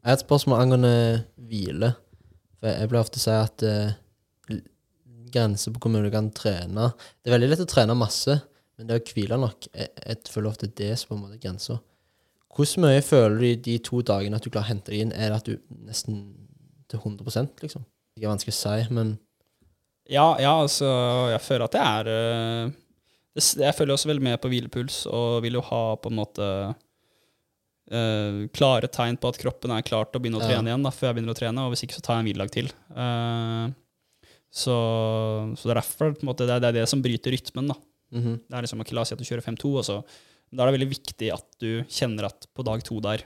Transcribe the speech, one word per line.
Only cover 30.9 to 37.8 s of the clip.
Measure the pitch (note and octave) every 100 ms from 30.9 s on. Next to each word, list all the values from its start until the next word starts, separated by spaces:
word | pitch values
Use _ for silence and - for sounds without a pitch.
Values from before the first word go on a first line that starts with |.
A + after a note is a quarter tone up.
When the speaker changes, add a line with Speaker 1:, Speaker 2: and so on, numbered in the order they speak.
Speaker 2:
før | - C3
jeg | A#2
begynner | A#2
å | A2
trene, | A#2 A#2+
og | C3
hvis | A#2+ B2
ikke | -
så |
tar | - A#2
jeg |
en | A2+
hviledag | G2+ G2
til. | - B2+ - _ -
Eh, | B2 A#2 A#2 A#2 A2+ A2+ A#2 C3+ _ _ _ _ _ _ _
så, | - C3 A#2+ A2+ A2+ A2 A2 A2 G#2+ A2 A2+
så |
det | A#2
er | A#2
derfor | - - D#3
på | C#3+
en | C#3
måte, | B2 B2
det | B2
er, |
det | A#2+
er | A#2
det | A2+
som | C#3
bryter | B2+ A2+ C#3
rytmen | B2+ - - C#3
da. | C#3